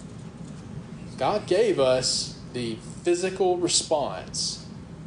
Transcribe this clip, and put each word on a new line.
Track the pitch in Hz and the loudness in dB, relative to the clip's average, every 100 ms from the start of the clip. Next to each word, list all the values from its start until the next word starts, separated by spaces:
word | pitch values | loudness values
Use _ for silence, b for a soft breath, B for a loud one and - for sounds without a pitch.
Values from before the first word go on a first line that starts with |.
| - - - - - - - - - - - - | -12 -12 -14 -12 -12 -12 -12 -12 -10 -12 -12 -2
God | 135 208 - | 2 2 4
gave | 180 226 147 | 4 6 6
us | 131 127 127 - - - - | 6 6 4 0 -2 -8 -8
the | 123 117 110 - - | -4 -4 -4 -8 -4
physical | 175 170 185 185 185 180 | 2 2 2 2 2 4
response | 175 - - 156 120 92 - - - - - - - - | 2 2 2 2 2 -4 -6 -4 -4 -4 -10 -14 -14 -14